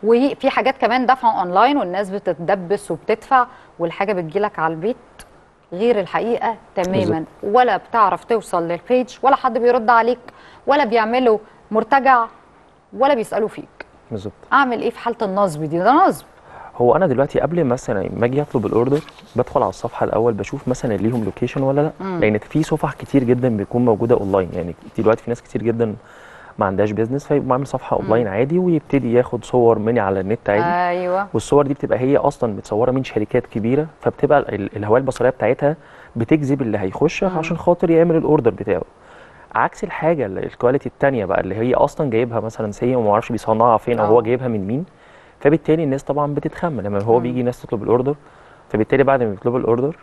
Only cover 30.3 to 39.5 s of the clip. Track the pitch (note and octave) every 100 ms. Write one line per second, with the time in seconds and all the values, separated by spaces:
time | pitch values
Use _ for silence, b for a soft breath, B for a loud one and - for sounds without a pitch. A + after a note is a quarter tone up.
30.3 | A2+ - G#2 F3 F3 F3+ F3 F3+ F#3 G3+
31.3 | - - C#3+ C#3+ C#3 C3+ A2 B2+ C#3 -
32.3 | - A#2 G2 - G#2 B2+ C3 B2+ - G#2
33.3 | B2 - A#2 A2 C3+ D#3+ - - - C#3+
34.3 | D3 - G2+ G2 A2 G#2 A#2 C3+ - A#2+
35.3 | - A2 B2 D3 D#3 B B B - A2+
36.3 | D#3+ C#3 C#3 B2 G#2 F#2+ - D3+ - F#3+
37.3 | F3+ D#3 E3 - F3 F3 E3 E3+ E3 C3+
38.3 | D3+ A#2 F#2 G2 F2+ - _ B B B
39.3 | B B